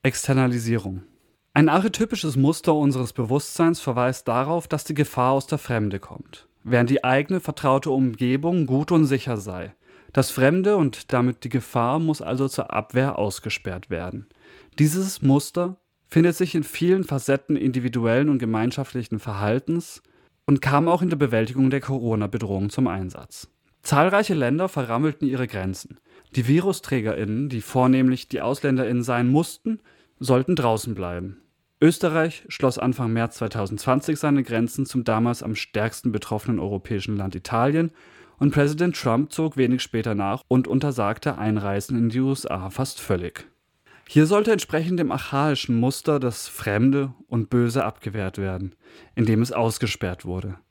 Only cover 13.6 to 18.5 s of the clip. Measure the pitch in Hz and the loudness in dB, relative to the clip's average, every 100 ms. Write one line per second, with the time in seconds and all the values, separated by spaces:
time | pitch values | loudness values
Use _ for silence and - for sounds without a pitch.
13.6 | - 90 - 82 87 - 104 _ - - | -6 -10 -8 -8 -6 -10 -14 _ -20 -20
14.6 | - - 151 170 190 - 139 139 - - | -20 2 2 2 -4 0 2 2 2 -4
15.6 | 180 185 _ _ _ 160 170 165 180 170 | -4 -6 _ _ _ 4 4 2 -2 -2
16.6 | 147 - 175 190 185 139 - 139 _ 147 | -4 -2 2 2 0 -4 0 -2 _ 0
17.6 | 123 127 123 120 113 117 147 135 117 | 0 0 -2 0 2 2 2 2 0